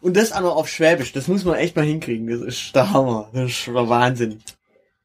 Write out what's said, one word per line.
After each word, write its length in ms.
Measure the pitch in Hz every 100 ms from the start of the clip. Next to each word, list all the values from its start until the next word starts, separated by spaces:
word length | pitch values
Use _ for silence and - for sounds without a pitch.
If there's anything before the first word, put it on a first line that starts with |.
Und 140 | 180 180
das 160 | 220
auch 100 | 196
noch 140 | 180 156
auf 140 | 156
Schwäbisch. 440 | - 160 170 123
Das 140 | 139 131
muss 180 | 196 180
man 100 | 147
echt 200 | 160 165
mal 80 |
hinkriegen. 440 | 151 156 - 113 113
Das 140 | 120
ist 340 | 117 123 - 139
der 180 | 101
Hammer. 380 | 135 131 110 107
Das 160 | 127 127
ist 160 | 120 -
der 240 | 120 117
Wahnsinn. 540 | 120 123 123 113 110 - - _ _ _ _